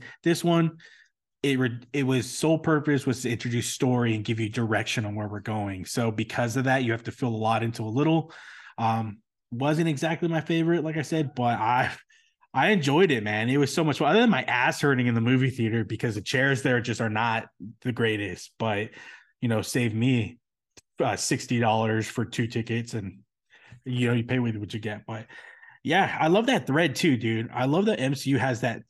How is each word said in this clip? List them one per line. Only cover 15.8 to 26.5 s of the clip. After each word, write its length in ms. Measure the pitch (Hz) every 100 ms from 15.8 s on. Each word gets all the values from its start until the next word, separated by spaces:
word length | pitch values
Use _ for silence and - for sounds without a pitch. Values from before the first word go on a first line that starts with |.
| 107
because 300 | 110 123 104
the 60 |
chairs 420 | - 131 135 135
there 180 | 139 123
just 180 | 120 110
are 100 | 113
not 360 | 107 117 113 - _ 101 -
the 100 | 127
greatest, 580 | 117 113 107 101 90 - -
but, 300 | 113 101 110 - - - _ _
you 80 | 123
know, 140 | 110
save 320 | 95 135 120
me, 460 | 107 123 123 98 - _ _ _ - _ -
uh, 160 | 123 98
sixty 440 | - 127 - 120
dollars 480 | 117 113 113 110 107
for 180 | - 110
two 220 | - 113
tickets, 480 | 117 113 117 117 113
and, 240 | 98 - _ _ _ _ - - 131
you 220 | 123 120
know, 80 | 120
you 80 |
pay 160 | 117 127
with 160 | 120 107
what 160 | 101
you 60 | 113
get. 260 | 107 104 -
But 220 | 113 113 - - - - - 120
yeah, 300 | 170 160 -
I 80 | 156
love 200 | 190
that 200 | 233